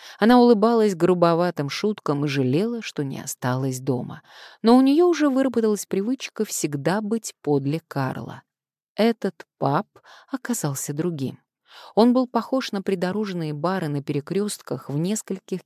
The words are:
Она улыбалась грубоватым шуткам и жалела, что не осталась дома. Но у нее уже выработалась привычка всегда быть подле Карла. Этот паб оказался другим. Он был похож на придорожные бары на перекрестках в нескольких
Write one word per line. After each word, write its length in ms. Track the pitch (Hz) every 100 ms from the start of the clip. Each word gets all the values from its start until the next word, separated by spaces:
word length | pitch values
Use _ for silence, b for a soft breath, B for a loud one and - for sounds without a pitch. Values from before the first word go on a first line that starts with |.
| B B
Она 200 | 214 247
улыбалась 560 | 240 226 220 233 214 175
грубоватым 760 | 175 180 170 165 180 170 139
шуткам 560 | - 208 208 - 143 147
и 20 |
жалела, 540 | 139 127 139 220 240
что 220 | 220 -
не 160 | 139 139
осталась 600 | 143 - 127 127 135 127
дома. 420 | 131 127 - - B B B B
Но 160 | 214 247
у 40 |
нее 260 | 262 294 359
уже 220 | 311 294
выработалась 560 | 262 262 233 220 208 -
привычка 600 | 190 202 262 - - 214
всегда 560 | - 156 147 139 196
быть 320 | 208 226 - -
подле 400 | - 143 139 160 -
Карла. 560 | 143 131 139 - 123 - _ _ _ _ -
Этот 500 | 220 226 196 - - -
паб 300 | 135 147 214 _ B B B
оказался 600 | 269 - 240 156 135 -
другим. 460 | 143 165 160 131 127 _ _ B B B
Он 200 | - 240
был 140 | 254 254
похож 440 | 240 208 262 -
на 100 | 202
придорожные 720 | 190 190 180 190 214 175 156
бары 340 | 151 170 190 160
на 140 | 147
перекрестках 880 | 139 143 139 180 208 - - 127 -
в 80 | 143
нескольких 640 | 175 214 - 190 - 185